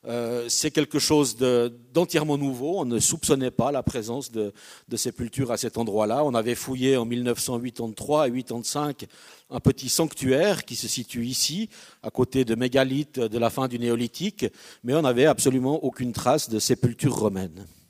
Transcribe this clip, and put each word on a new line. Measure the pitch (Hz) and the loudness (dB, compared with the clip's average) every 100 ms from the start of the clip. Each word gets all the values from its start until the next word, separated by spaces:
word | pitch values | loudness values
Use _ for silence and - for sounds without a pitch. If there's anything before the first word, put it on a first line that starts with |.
| - | -6
Euh, | 120 117 120 117 | -4 -4 -4 -2
c'est | - 156 | -2 0
quelque | 151 147 147 | 0 0 0
chose | - 151 135 113 | 4 4 4 2
de, | 127 123 120 120 - | 2 4 2 -4 -2
d'entièrement | 165 170 160 151 143 | 0 2 0 0 0
nouveau. | 139 123 143 190 | 0 -2 -4 -2
On | |
ne | 131 117 | 0 2
soupçonnait | - 165 - 139 127 | 2 0 2 2 2
pas | - 127 | 0 0
la | 143 | 0
présence | - 127 107 123 135 | -2 -4 -6 -8 -6
de, | 113 104 - - - - | -4 -4 -6 -20 -20 -8
de | 117 | -4
sépultures | 127 - 117 - 127 | -4 -4 -8 -4 -2
à | 110 | -2
cet | 117 110 | -2 -2
endroit-là. | 113 104 107 123 | 0 2 2 2
On | 151 | 2
avait | 117 110 | 2 0
fouillé | 120 - 131 131 131 | -4 -4 0 2 2
en | 117 | 2
mille | 120 | -2
neuf | 123 117 | -2 -2
cent | - 120 | -2 -4
huitante-trois | 123 - 117 107 139 151 139 | -6 -6 -8 -8 -2 2 2
et | |
huitante-cinq | 123 120 117 - 147 147 135 98 - - - _ | -2 -6 -8 -4 -4 -4 -6 -14 -20 -20 -20 _
un | 127 | 0
petit | - 135 131 | 2 2 -2
sanctuaire | - 160 - 131 131 202 185 - | 0 0 -2 2 4 4 0 -4
qui | 117 | -8
se | 110 | -6
situe | - 117 120 | -6 -6 -6
ici, | 120 131 - 170 220 - - _ | -4 -2 -2 -2 -6 -10 -20 _
à | 110 | -10
côté | - 127 135 | -2 0 2
de | 120 | 0
mégalithes | 113 127 131 131 135 143 131 | 0 2 2 2 0 -4 -4
de | 113 113 | -2 0
la | 113 | 0
fin | 139 131 | 0 -4
du | 120 | -2
néolithique, | 120 117 117 - 190 - 120 - - - | 0 0 -2 -4 -6 -4 -6 -6 -20 -12
mais | 120 | 0
on | 147 | 2
n'avait | 143 123 | 2 6
absolument | 151 127 139 127 127 156 | 4 6 2 2 0 0
aucune | 139 - 123 | -4 -4 -6
trace | 113 123 151 - | -2 2 2 2
de | 110 | -2
sépulture | - 123 123 117 143 117 | 0 2 0 0 -2 2
romaine. | 107 95 95 85 98 - | 0 -2 -6 -10 -20 -20